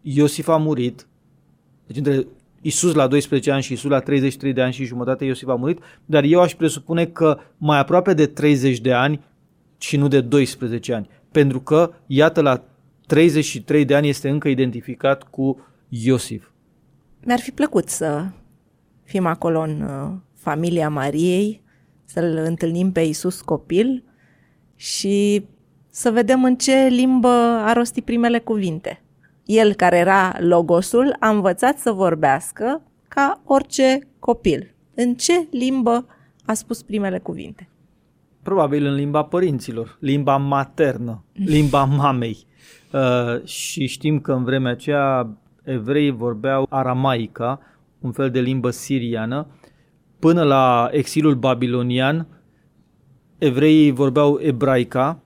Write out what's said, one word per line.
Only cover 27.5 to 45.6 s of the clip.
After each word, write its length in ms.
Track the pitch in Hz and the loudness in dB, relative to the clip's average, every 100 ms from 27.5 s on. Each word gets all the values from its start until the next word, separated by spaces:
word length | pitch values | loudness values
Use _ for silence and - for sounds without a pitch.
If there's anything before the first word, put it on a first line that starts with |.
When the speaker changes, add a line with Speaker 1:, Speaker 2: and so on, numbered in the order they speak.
| 233 214 | 2 2
Speaker 2:
a 80 | |
rostit 300 | 233 240 - | 0 0 -4
primele 360 | 240 240 240 233 | -4 0 2 0
cuvinte. 640 | 233 220 185 160 - - _ _ _ _ - | -2 -2 -2 -6 -10 -16 _ _ _ _ 0
El, 280 | 214 208 | 4 4
care 240 | 190 180 175 | 4 4 4
era 380 | 180 196 185 - | 4 4 2 0
Logosul, 760 | 175 175 170 170 185 233 269 - | 2 4 4 0 2 2 2 0
a 100 | 220 | 0
învățat 480 | 208 190 175 247 285 | 2 0 2 0 0
să 140 | 240 | -4
vorbească 880 | 196 185 160 151 139 - - 233 311 _ _ _ | 0 0 2 0 0 -4 -8 -6 -6 _ _ _
ca 340 | - 277 403 - | -2 -2 -2 0
orice 600 | 269 - - 262 262 - _ | 0 0 0 2 0 -4 _
copil. 540 | - 233 202 135 - _ _ - | -4 0 0 -2 -6 _ _ -4
În 200 | 247 240 | -4 -2
ce 320 | - 349 320 | 0 0 0
limbă 540 | 254 254 269 226 233 247 _ _ _ - | -4 -2 0 0 0 -4 _ _ _ -6
a 80 | |
spus 280 | 220 - 233 | -6 -6 -12
primele 380 | - 208 196 180 | -6 -4 -4 -6
cuvinte? 500 | 185 165 - - 175 _ _ _ _ _ _ _ | -8 -12 -14 -18 -20 _ _ _ _ _ _ _
Speaker 1:
Probabil 440 | - 190 147 147 143 | -4 0 2 0 0
în 80 | |
limba 300 | 139 143 147 | -2 -2 -2
părinților, 720 | 151 175 185 135 - 113 113 _ | -2 -2 0 -2 -6 -10 -10 _
limba 380 | 135 143 139 139 | -2 0 0 0
maternă, 840 | 139 139 135 - 147 127 120 110 _ | 0 -2 -4 0 0 0 -8 -10 _
Speaker 2:
<laughs> 220 | - 185 151 | -6 0 2
Speaker 1:
limba 280 | 147 143 | 4 2
mamei. 600 | 135 143 143 127 117 107 _ _ - - _ | 2 2 2 0 -4 -8 _ _ -20 -20 _
Uh, 520 | 139 131 123 120 120 - | -2 2 2 0 -4 -8
și 400 | - - - 131 | -12 -10 -6 -6
știm 340 | - 151 151 | -4 -2 -2
că 140 | 147 | -2
în 100 | 131 | -4
vremea 280 | 123 135 127 | -2 -2 -2
aceea 680 | 120 - 143 139 131 117 104 _ _ | -4 -4 -2 0 -2 -4 -10 _ _